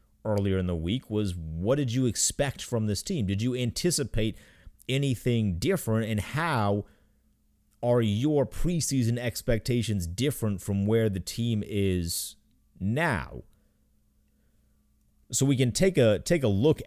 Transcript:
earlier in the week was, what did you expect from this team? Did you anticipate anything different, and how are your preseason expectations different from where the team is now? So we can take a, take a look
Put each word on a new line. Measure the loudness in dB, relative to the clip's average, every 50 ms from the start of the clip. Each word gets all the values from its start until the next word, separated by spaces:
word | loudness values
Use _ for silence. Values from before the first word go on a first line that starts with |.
| _ _ _ _ -6
earlier | -2 -2 0 2 2 2 0
in | 0
the | 0 -2 -2
week | -2 -2 -2 -2 -4 -2
was, | -2 -2 0 0 -2
what | -4 -6 -8 -6 -4 0 0 0
did | 0 0 0
you | 0 0 0
expect | 0 0 0 -2 -2 0 -2 -2 -2 -4 -6 -8
from | -6 -4 -2 -2 0
this | -2 -2 -4
team? | -4 -4 -2 -2
Did | -2 -2 0
you | -2 -2 -2
anticipate | -2 -2 -4 -4 -2 -2 0 0 0 -2 -2 -2 -2 0 -2 -2 -6 -12 -20 -20 -20 -20 -20 -20 -14 -8 -4
anything | -2 0 0 0 -2 -2 0 0 0 2 2 0 0 0
different, | 0 0 0 0 0 0 0 0 0 0
and | -2 -4
how | -4 -4 -4 -4 -2 0 0 2 2 2 0 0 -2 -6 _ _ _ _ _ _ _ _ _ _ _ _ _ _ _ _ _ _ 0
are | 2 4 4
your | 4 2 2 0 0 2 2 2 2
preseason | 0 0 0 0 0 0 0 -2 0 0 2 2 2 0 0
expectations | -2 -4 -6 -4 -2 0 0 0 0 0 0 0 0 0 -2 -2 -4 -4
different | -4 -2 -2 -2 0 0 -2 -2 -2 -4
from | -4 -2 -2 0 2
where | 2 4 4 2 2
the | 0 -2
team | -6 -8 -6 -4 -2 -2 -2 -2 -2 -2
is | -2 0 2 2 2 0 0 -2 -4 -6 -6 -8 -12 -16 _ _ _ _ _ _ _ -6
now? | -4 -2 0 0 0 0 0 -2 -4 -8 -10 -14 -16 -18 _ _ _ _ _ _ _ _ _ _ _ _ _ _ _ _ _ _ _ _ _ _ _ _ _ _ _ _ _ _ _ _ _ _ _ -6 -2
So | 0 2
we | 2 4 4
can | 2 2 2
take | 2 2 4 6 6
a, | 6 6 6 4
take | 2 0 0 2 2
a | 2
look | 2 4 4 4 4 2 -2